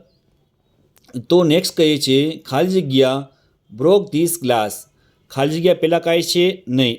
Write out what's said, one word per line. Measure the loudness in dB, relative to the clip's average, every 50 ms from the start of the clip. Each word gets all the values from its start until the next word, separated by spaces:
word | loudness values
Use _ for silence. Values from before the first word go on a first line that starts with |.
| _ _ _ _ _ _ _ _ _ _ _ _ _ _ _ _ _ _ _ _ _ _ -14 -10
તો | -2 2 2 4 4
નેક્સ્ટ | 4 2 2 0 -2 0
કહે | 2 2 2 2 0
છે | 0 2 2 2 2 0 -6
ખાલી | -10 -10 -4 -2 -2 0 0
જગ્યા, | 0 -2 -2 0 2 2 2 2 0 -4 -8 -12 _ _ _ _ _ _ _ -18 -8
"broke | -2 2 2 2 2 0 -2 -2 -2
this | -2 -2 -4 -4 -2
glass." | -2 0 0 0 -4 -6 -12 -18 _ _ _ _ _ _ _ _ -10
ખાલી | -4 -2 -2 -2 -2 0
જગ્યા | 0 0 2
પહેલાં | 2 0 0 0 0
કાંઈ | 0 0 0 0
છે | 0 -2 0 0 0 0 -2 -4 -8 -4
નહીં, | -2 0 0 0 -2